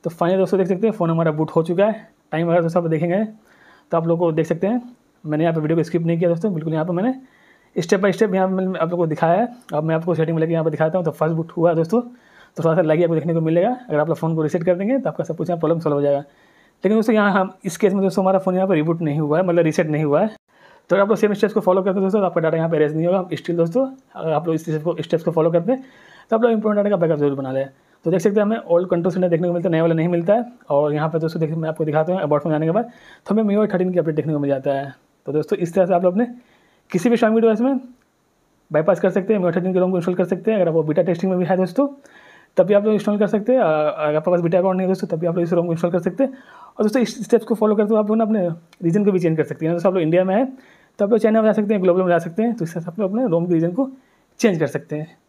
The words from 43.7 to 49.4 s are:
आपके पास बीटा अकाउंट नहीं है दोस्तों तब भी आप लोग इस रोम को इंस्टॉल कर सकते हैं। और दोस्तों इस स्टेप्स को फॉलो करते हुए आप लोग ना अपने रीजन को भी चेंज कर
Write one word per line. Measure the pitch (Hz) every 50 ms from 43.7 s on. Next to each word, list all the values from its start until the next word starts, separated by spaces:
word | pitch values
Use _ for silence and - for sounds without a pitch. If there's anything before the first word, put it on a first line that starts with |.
| 156 151 151 151 - - 156 151 151
आपके | 156 156 185
पास | 180 175
बीटा | 170 170 175 180
अकाउंट | 175 190 185
नहीं | 185 190
है | 185
दोस्तों | 190 190 - 180
तब | 175 160
भी | 170
आप | 170 170
लोग | 175 170
इस | 165
रोम | 185 175 170
को | 175
इंस्टॉल | 165 165 180 175
कर | 170 180
सकते | 165 190 180 - 269
हैं। | 262
और | - - - - - - - - _ -
दोस्तों | 220 214 214 269
इस | 233 - - - 208
स्टेप्स | - 240 226 226
को | - 233
फॉलो | 196 220 214 214
करते | 202 214 202 226
हुए | 214
आप | 214 202
लोग | 214
ना | 220 226
अपने | 208 220 214 180 175 165 170 - _ - _
रीजन | 180 170 165 208 202
को | 202
भी | 196 180
चेंज | 170 165 160
कर | 156